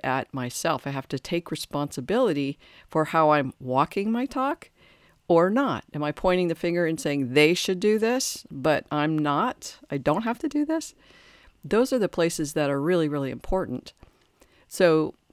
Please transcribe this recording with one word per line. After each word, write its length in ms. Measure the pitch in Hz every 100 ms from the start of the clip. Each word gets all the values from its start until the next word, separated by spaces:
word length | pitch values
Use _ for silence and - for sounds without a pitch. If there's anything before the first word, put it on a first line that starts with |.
at 300 | 131 131 -
myself. 520 | 135 123 - 165 131 139
I 40 |
have 180 | 139 -
to 100 | 139
take 320 | - 175 -
responsibility 1080 | - - 143 143 - 123 233 233 143 139 - - - -
for 160 | 156 151
how 240 | 165 151
I'm 240 | 147 131 -
walking 540 | 127 131 160 196 208
my 140 | 233 277
talk 440 | 269 277 - - _ _ _ _ _ -
or 220 | 165 185
not. 360 | 240 269 120 -
Am 80 | 151
I 100 | 147
pointing 360 | - 185 180 175
the 60 |
finger 300 | 160 175 175
and 160 | 165 160
saying, 320 | 151 143 120
"They 220 | 139 151
should 260 | 180 - 180
do 180 | 208 214
this, 460 | 226 254 - - -
but 340 | 151 151 147 -
I'm 260 | 147 156 156
not, 600 | 147 147 247 - - - -
I 80 | 143
don't 280 | 135 165
have 160 | 226 240
to 80 | 311
do 180 | 294 294
this"? 280 | 320 - _ _ - - - - _
Those 260 | 139 214 262
are 80 | 254
the 80 | 180
places 440 | - 165 170 147
that 160 | 156 143
are 140 | 139
really, 260 | 156 180 151
really 220 | 143 135
important. 640 | 131 - 190 - 123 - _ - _ _ _ _ _ _
So 460 | - 175 156 156 - _